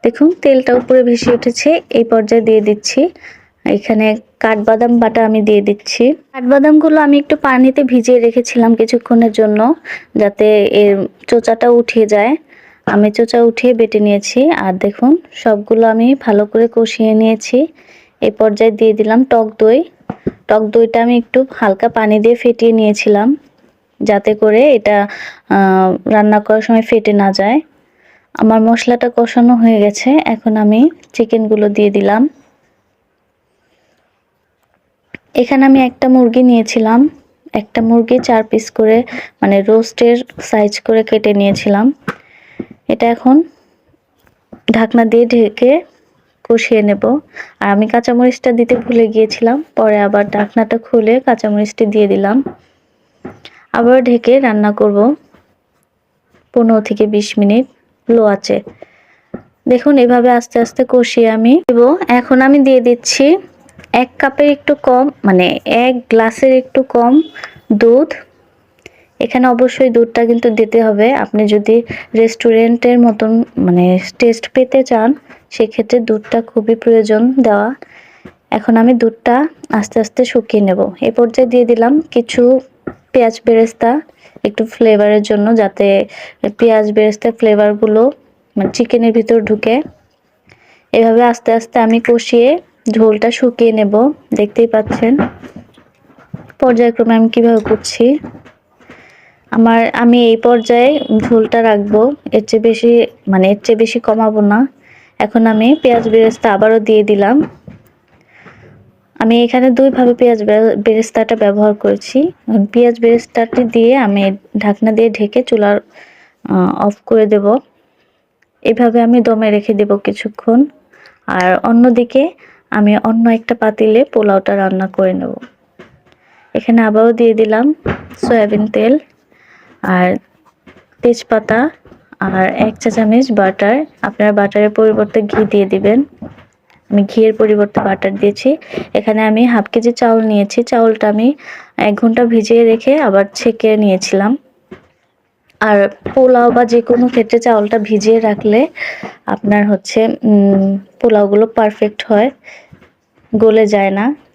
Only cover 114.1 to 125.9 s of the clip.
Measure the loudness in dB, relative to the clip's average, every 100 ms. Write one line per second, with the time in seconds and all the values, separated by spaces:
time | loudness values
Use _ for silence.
114.1 | 0 -2 -4 _ -6 -4 -2 -2 0 -2
115.1 | -2 -4 -2 -2 0 0 -2 -6 -20 -20
116.1 | _ _ _ -4 -2 -2 -2 -4 -4 -2
117.1 | 0 2 0 0 -2 _ _ _ _ _
118.1 | _ _ _ _ _ -4 0 0 2 2
119.1 | 2 2 0 0 -2 -2 -4 -2 -2 -4
120.1 | -8 -10 -8 -2 0 0 _ _ _ -20
121.1 | _ -8 -2 0 0 0 2 4 2 0
122.1 | 0 -2 -6 _ _ _ -2 0 0 0
123.1 | 0 0 0 -4 -4 -4 0 0 2 0
124.1 | 0 0 0 -2 -2 -2 -4 -6 -2 -2
125.1 | -2 -8 -12 -16 _ _ _ -20